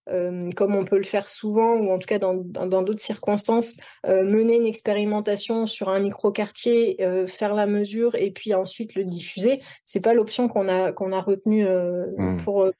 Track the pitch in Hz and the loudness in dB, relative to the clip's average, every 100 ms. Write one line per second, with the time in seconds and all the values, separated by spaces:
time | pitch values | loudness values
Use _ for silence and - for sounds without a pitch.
0 | - 180 175 180 175 175 202 202 185 196 | -6 -4 -2 -4 -6 0 0 0 0 0
1 | 196 208 196 - 214 208 226 233 208 185 | 0 -4 -4 -4 -2 2 2 2 2 -2
2 | - 208 196 185 180 165 185 185 185 214 | -2 -2 0 -2 -4 -6 0 0 0 -2
3 | - 214 - 208 - 233 233 - - - | -4 -4 -2 0 2 0 0 -6 -14 -8
4 | - 190 190 214 226 233 233 220 - 208 | 0 2 4 4 4 4 2 0 -2 0
5 | 208 208 208 208 - 226 220 - 190 196 | 0 -2 0 -2 -2 -2 -2 -2 -2 0
6 | 196 202 208 202 208 - 240 233 233 190 | 0 0 -2 0 -4 -2 2 4 2 2
7 | 185 185 185 - 208 208 208 208 208 214 | 0 0 -2 -2 -2 2 2 0 -2 0
8 | 233 226 196 190 220 190 185 - 226 - | 0 2 -2 -4 -2 0 -2 -6 -8 -6
9 | 190 175 - - 208 269 - - - 196 | -4 -6 -10 -2 0 0 -4 -20 -6 -2
10 | 196 233 214 - 247 214 190 185 185 185 | 2 4 2 0 0 0 0 2 0 -2
11 | 190 190 185 196 220 214 202 185 175 180 | -4 -2 0 0 2 2 4 2 0 -2
12 | 180 190 190 185 170 202 190 | -4 -2 -2 -2 0 2 2